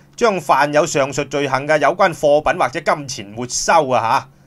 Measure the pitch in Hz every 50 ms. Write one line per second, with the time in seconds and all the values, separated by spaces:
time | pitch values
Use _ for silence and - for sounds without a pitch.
0 | _ _ _ - 240 226 196 175 - - 156 131 147 147 147 147 170 156 - 147
1 | 131 139 123 147 143 127 143 139 143 135 131 131 143 147 156 151 143 139 175 190
2 | 214 180 156 - 156 147 143 151 147 131 143 180 143 123 143 170 156 208 175 151
3 | 143 120 - 120 101 101 107 113 123 123 - - - 214 180 165 147 127 127 113
4 | 113 113 139 131 - - _ _ _